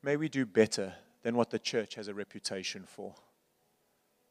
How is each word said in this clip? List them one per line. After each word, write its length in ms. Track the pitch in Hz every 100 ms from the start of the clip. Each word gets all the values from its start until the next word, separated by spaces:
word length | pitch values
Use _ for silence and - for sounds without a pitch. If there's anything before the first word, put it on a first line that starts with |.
May 120 | 143 147
we 140 | 156
do 160 | 135 127
better 480 | 107 107 - 95 87 - _
than 120 | 117 120
what 140 | 113
the 100 | 113
church 360 | - 127 104 -
has 120 | 104
a 60 |
reputation 680 | 101 101 104 - 98 92 104 90
for 300 | - 98 95 - _ _ _ _ _ _ _ _ _ _